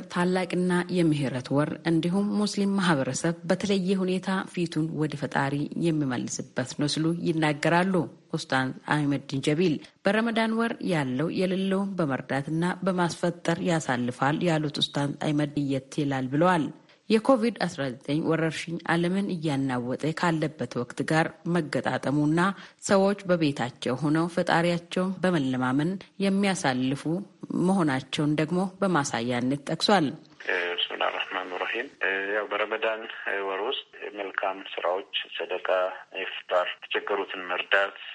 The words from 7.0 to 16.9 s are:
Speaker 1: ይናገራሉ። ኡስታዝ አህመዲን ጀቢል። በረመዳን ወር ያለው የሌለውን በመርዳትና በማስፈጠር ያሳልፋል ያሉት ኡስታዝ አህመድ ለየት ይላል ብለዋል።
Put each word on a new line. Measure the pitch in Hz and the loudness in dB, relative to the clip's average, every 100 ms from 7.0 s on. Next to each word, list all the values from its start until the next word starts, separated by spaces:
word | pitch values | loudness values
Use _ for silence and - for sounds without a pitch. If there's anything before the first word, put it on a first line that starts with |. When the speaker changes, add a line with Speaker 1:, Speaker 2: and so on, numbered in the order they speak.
| 160 170 | 0 0
Speaker 1:
ይናገራሉ። | 170 160 156 147 156 170 190 180 131 - - | 0 2 2 2 2 4 4 2 0 -6 -8
ኡስታዝ | 160 - 131 131 - - | -6 -2 0 0 -4 -2
አህመዲን | 151 143 139 - 135 | 0 2 0 -2 -2
ጀቢል። | 151 151 185 143 - _ | 0 2 2 0 -6 _
በረመዳን | 196 214 233 226 220 220 | 0 2 2 0 0 0
ወር | 233 - 190 | -2 -2 -2
ያለው | 160 131 127 165 | 0 0 0 0
የሌለውን | - 185 185 190 190 196 | 0 0 0 0 0 0
በመርዳትና | 180 147 127 - 135 151 160 175 180 | -2 0 -2 -2 -4 0 0 0 0
በማስፈጠር | 185 180 175 - 175 170 - 170 | 0 2 0 0 -2 0 -2 0
ያሳልፋል | 180 165 - 123 123 - 135 156 | 2 0 0 0 0 0 0 2
ያሉት | 175 156 151 - | 2 2 0 -2
ኡስታዝ | - 143 143 143 | -2 0 -2 -2
አህመድ | 151 147 147 | 0 0 0
ለየት | 147 139 135 - - | 0 0 -2 -4 -2
ይላል | 143 135 131 | -2 0 0
ብለዋል። | 143 180 175 131 - _ | 4 4 4 0 -6 _